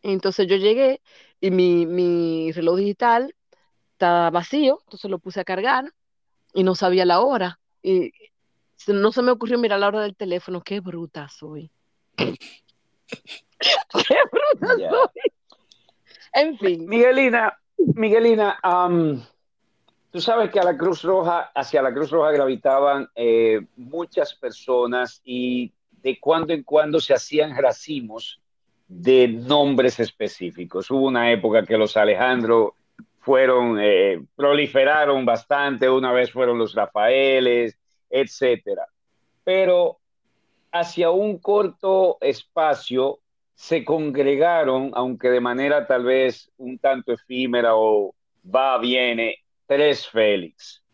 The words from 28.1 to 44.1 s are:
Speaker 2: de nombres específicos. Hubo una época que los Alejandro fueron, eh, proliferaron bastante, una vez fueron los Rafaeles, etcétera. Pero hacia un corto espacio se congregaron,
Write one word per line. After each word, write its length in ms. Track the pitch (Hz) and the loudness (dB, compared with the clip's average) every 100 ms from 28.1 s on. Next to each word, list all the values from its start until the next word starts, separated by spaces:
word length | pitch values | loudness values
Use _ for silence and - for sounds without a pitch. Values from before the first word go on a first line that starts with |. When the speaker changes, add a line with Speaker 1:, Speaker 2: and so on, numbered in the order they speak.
| 113 - - _ _ _ _ _ | -14 -16 -20 _ _ _ _ _
Speaker 2:
de 400 | 90 104 131 123 | -4 4 6 6
nombres 720 | 113 123 147 143 131 127 120 | 2 0 2 2 2 0 0
específicos. 880 | 113 _ 107 - 90 85 90 90 95 | -6 _ -8 -8 -12 -12 -10 -10 -4
Hubo 180 | 135 135 | 0 0
una 240 | 123 117 | 2 2
época 340 | 117 113 110 98 | 2 4 2 2
que 120 | 113 | 0
los 200 | 107 110 | 2 2
Alejandro 800 | 104 98 127 127 113 117 104 _ _ - - _ | 2 2 2 0 2 2 2 _ _ -20 -20 _
fueron, 580 | - 135 131 127 120 110 | 0 2 4 2 0 0
eh, 440 | 104 95 98 87 69 - | 2 4 2 0 -10 -2
proliferaron 920 | 143 143 143 139 135 151 147 135 120 | 0 2 0 0 2 2 0 0 0
bastante, 640 | 117 - 143 143 123 131 | -2 -2 -2 -2 0 2
una 220 | 131 127 | 2 0
vez 200 | 127 123 | 0 -2
fueron 260 | 127 123 120 | -2 -2 0
los 160 | 110 | -2
Rafaeles, 1040 | 107 101 104 110 135 135 131 127 120 117 - _ _ _ | -2 -4 0 2 2 2 2 2 0 -2 -6 _ _ _
etcétera. 760 | 127 135 - 131 113 101 92 - _ _ _ _ _ | -4 -4 -2 -2 -2 -4 -8 -10 _ _ _ _ _
Pero 560 | - 190 185 180 170 - _ _ _ _ _ _ _ | -2 0 2 2 0 -4 _ _ _ _ _ _ _
hacia 400 | 170 170 - 170 | -6 -6 -2 0
un 280 | 180 214 180 | 2 -2 -4
corto 760 | - 202 190 - 196 190 185 - | 0 0 0 -4 0 2 2 0
espacio 960 | 135 - - - 156 139 - 127 135 - _ _ _ | -4 -4 -6 -2 0 -2 -4 -2 -2 -4 _ _ _
se 300 | _ - 165 | _ -6 -4
congregaron, 1080 | 113 165 151 | -2 -4 -2